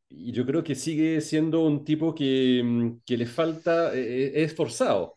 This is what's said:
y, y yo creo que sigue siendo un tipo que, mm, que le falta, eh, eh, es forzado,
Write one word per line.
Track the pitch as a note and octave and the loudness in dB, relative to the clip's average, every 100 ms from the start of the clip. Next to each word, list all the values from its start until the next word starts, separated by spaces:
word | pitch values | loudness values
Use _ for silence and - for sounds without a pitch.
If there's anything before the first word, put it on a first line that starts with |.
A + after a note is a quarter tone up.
| _ | _
y, | D2 A2+ | -14 -6
y | |
yo | A#2 | -2
creo | B2+ E3 | 0 -2
que | D3+ | -2
sigue | C#3 D#3+ D#3 D#3+ D#3+ | -4 -2 0 2 0
siendo | D#3 D#3 D#3+ E3 | 0 0 2 2
un | D#3+ C#3+ | 2 0
tipo | D3 D3+ D#3+ | 0 0 0
que, | D#3 C3+ C3 B2+ B2 | 0 0 2 4 4
mm, | A#2+ A#2+ A#2 A#2 - | 2 2 0 -4 -4
que | A#2 | -2
le | A#2 | -2
falta, | - E3 D#3+ F3 E3 D#3+ | -2 -2 -2 0 2 2
eh, | B2+ A#2+ B2+ C3+ | -2 -2 -2 0
eh, | C#3 | 0
es | D#3 | 0
forzado, | D#3+ B2 - B3+ G2+ E2 | -2 -4 0 0 0 -2